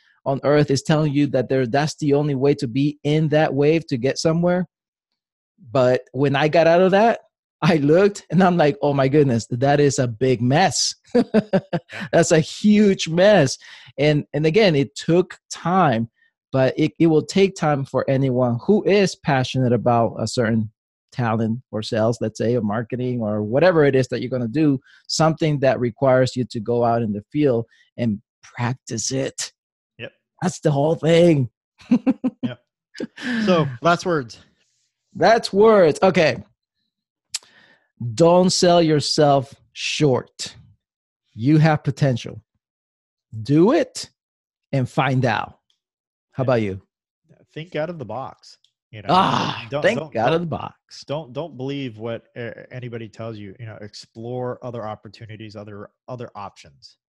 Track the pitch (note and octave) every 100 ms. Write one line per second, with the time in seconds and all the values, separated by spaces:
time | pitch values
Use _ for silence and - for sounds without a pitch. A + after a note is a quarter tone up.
0 | _ _ - C#3 C3 D3 D3 C#3 - D3+
1 | D#3 C#3 D3 C3 A2+ C3 B2 C#3 D3+ -
2 | D3+ C#3+ D3+ C3+ C#3+ D3 B2+ B2+ D3 -
3 | C#3+ D#3 D#3 D3+ D#3 C3+ C#3+ E3 - C3
4 | C3 - E3 D#3+ F3 F3+ F3+ _ _ _
5 | _ _ _ _ _ _ B2 C3 B2+ B2+
6 | - B2+ C#3+ C3+ D#3 E3+ D#3+ E3+ F#3 G3
7 | A#3 - _ _ _ - D#3 D#3+ C#3 E3
8 | G3+ G3+ - E3+ F#3+ F3 D3 C#3+ D3 C#3+
9 | C3+ D3+ C#3 A#2 - A#2+ C#3 C#3+ C#3+ C3
10 | B2 A2 C3 A#2+ B2 D3 F#3 - - -
11 | _ B3 - A3 - F#3+ - E3+ - -
12 | G3+ E3+ E3 E3 - - G#3 G#3 G#3 F#3+
13 | - E3 G3 G3+ C3+ - - - - -
14 | D3 D3+ - D3 D#3 D#3 G#3 C#3+ C#3 -
15 | - F3 F3 - - - E3+ F#3 D#3+ A2+
16 | A#2 _ _ _ _ C3+ C3 - D3+ -
17 | E3 D#3 D3 F#3+ G3 F#3+ D#3 C#3+ C3+ C3
18 | - C3+ C3+ B2 B2 A#2 - G#3 - G3+
19 | F#3 - - C3+ B2+ C3 B2+ A#2 A#2+ A#2+
20 | A#2 - A2+ - A2 A2+ A2 _ _ _
21 | _ - A#2 A2 A2+ A#2 - G#2+ G#2 A2+
22 | A2+ A#2+ A2 - A2 B2 G#2 G#2+ A2+ B2
23 | B2+ B2 G#2+ G#2+ G#2 C3 F3 E3 C#3+ C3
24 | B2+ A#2+ A#2+ B2+ A#2 C#3 D3+ C3 _ _
25 | - - D#3+ D3+ D#3 C#3+ C3 A#2 B2 -
26 | C3+ B2+ B2+ C3 B2 A#2+ G2+ A#2+ A#2+ A#2
27 | A2+ G2+ - D3 D3 A#2 A2+ _ _ -
28 | A#2+ G2+ _ _ - - A#2+ B2+ - A#2
29 | - C3 C3 - - _ _ _ _ -
30 | A#2 _ _ - F3+ - D#3+ C#3 D3+ E3
31 | D3+ E3 F3 D3 B2 _ _ _ - A#3+
32 | B3+ - B3+ - B3 B2 _ _ _ -
33 | - - - A#3 G#3 F3 C#3+ A#2+ E3 E3+
34 | F#3 D#3+ A#2 - _ _ _ _ _ _
35 | _ - F3 A3+ - G3 A3 G#3+ E3 C3+
36 | F#3+ F3+ D3+ A2+ - _ _ _ _ _
37 | _ _ _ - _ _ _ _ _ -
38 | A#2+ A2 E3 F3+ F#3 - F3 F3 D#3+ D3+
39 | - - D3 C#3 B2 - _ - - -
40 | D3+ A#2+ - - - - - _ _ _
41 | _ _ _ G#2 B2 D#3 D#3+ D3+ - -
42 | C#3 A#2+ - - - _ _ _ _ _
43 | _ _ _ A2 G#2+ D3+ G3 D#4 B3+ -
44 | - _ _ _ _ _ _ C3+ A#2+ -
45 | C3+ C3 B2 G#2 - - _ _ _ _
46 | _ _ _ - C3 A#2+ G#2 G2 - _
47 | _ _ _ _ _ D3 D#3+ D3+ D#3+ E3+
48 | G#2+ A2+ B2 - - _ _ _ _ G#2+
49 | F#2+ F3+ - - - - A2 C#3 E3 G#3+
50 | D#3 A#2 A#2+ E3 E3+ A2+ - _ _ -
51 | - D3 C3 B2+ E3 C3 C3+ C#3+ C3 G#2+
52 | A#2 A2+ _ A#2+ A#2 - - B2+ A#2+ A2+
53 | A2+ - A2+ G#2+ G2+ - A2+ G#2 G#2 -
54 | - A2+ A2+ B2 B2 A#2+ B2+ A#2 G#2+ G#2+
55 | A2 - G#2+ G#2+ A2 G#2 G#2 G2+ G#2 _
56 | - B2 A#2+ G#2 G2 - - C#2+ - _